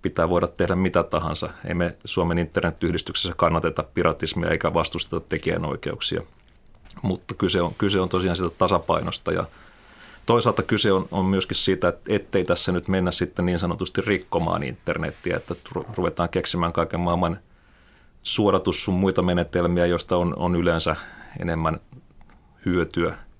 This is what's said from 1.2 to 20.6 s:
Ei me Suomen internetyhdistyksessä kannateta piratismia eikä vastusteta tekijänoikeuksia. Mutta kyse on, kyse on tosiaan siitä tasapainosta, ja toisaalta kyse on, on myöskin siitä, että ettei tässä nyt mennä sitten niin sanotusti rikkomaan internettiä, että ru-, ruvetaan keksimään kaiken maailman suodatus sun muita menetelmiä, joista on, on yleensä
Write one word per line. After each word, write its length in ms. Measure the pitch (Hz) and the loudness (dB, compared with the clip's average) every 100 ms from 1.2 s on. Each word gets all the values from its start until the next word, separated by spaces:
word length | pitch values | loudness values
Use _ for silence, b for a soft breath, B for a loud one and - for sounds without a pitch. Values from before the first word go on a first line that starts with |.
| 80 78 76 - 82 | -2 -4 -4 -8 -6
Ei 80 | |
me 240 | 85 85 - - | -2 -2 -4 -6
Suomen 320 | - 85 85 | -2 0 0
internetyhdistyksessä 960 | 85 - 85 - 85 82 - - 90 85 | 0 0 -2 -2 -2 -2 -4 -4 -4 0
kannateta 460 | 85 82 82 78 - | 2 2 0 -4 -4
piratismia 560 | - 85 80 82 - 82 | 0 0 0 -4 -2 -2
eikä 240 | 82 80 | 0 0
vastusteta 520 | 82 78 85 - 82 - | 0 -2 -4 -6 -6 -6
tekijänoikeuksia. 920 | 80 - 85 78 - - - - 82 - - _ _ - - - - | -4 -2 -2 -4 -6 -6 -6 -4 -4 -8 -20 _ _ -20 -20 -20 -6
Mutta 320 | 98 90 - | -4 -4 -6
kyse 280 | - 92 90 | -2 0 2
on, 120 | 85 - | 0 0
kyse 220 | 101 98 | 0 2
on 100 | 92 | 0
tosiaan 280 | 92 92 95 | 0 0 0
siitä 180 | 87 - | -2 0
tasapainosta, 760 | 90 92 - 82 82 - 85 | 2 2 2 0 0 -6 -4
ja 140 | 87 - B B B B B B B - | -4 -4 B B B B B B B 2
toisaalta 380 | 117 117 107 | 4 4 0
kyse 280 | - 107 110 | 0 2 4
on, 160 | 95 92 | 2 2
on 140 | 95 95 | -2 2
myöskin 320 | 95 - 90 | 0 0 0
siitä, 300 | - 92 87 | 0 2 0
että 140 | - - | 0 -2
ettei 380 | 101 - 95 90 | -2 0 -2 0
tässä 260 | 87 - | 0 2
nyt 160 | 90 82 | 0 0
mennä 240 | 95 90 | 0 2
sitten 340 | - 90 - 90 | 0 -2 0 0
niin 140 | 87 | 0
sanotusti 420 | 90 82 90 - | -2 -2 -4 -4
rikkomaan 640 | 107 95 - 98 85 87 | 0 -2 0 -2 0 -2
internettiä, 760 | 67 - - 80 78 - 90 80 | -4 -6 -6 -4 -4 -6 -4 -4
että 180 | - 85 - - | -6 -10 -8 -10
ru-, 100 | - 110 | -8 -2
ruvetaan 340 | 90 - 87 | -2 0 -2
keksimään 440 | 92 - 87 85 | 0 -2 -2 0
kaiken 260 | 85 82 87 | 0 -2 -2
maailman 400 | 87 87 87 85 b b b b b b b - | 0 0 0 -2 b b b b b b b -10
suodatus 600 | - - 107 95 - 82 - | -2 2 4 4 2 0 0
sun 80 | |
muita 280 | 92 95 92 | 2 4 4
menetelmiä, 640 | 90 87 85 92 87 87 87 | 2 2 2 2 2 4 4
joista 320 | 85 - 90 | 2 2 2
on, 180 | 87 - | 2 0
on 180 | 87 | 0
yleensä 400 | 85 | 2